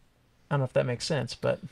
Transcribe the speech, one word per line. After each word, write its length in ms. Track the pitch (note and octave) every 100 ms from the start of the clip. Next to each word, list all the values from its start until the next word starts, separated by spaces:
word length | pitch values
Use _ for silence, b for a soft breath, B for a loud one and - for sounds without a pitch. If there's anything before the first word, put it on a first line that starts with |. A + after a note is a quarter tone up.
| _ _ _ _ -
I 40 |
don't 60 | C#3+
know 40 |
if 80 | C3
that 140 | - C3
makes 180 | A#2+
sense, 300 | - D3+ A#2+
but 260 | - B2+ B2+ -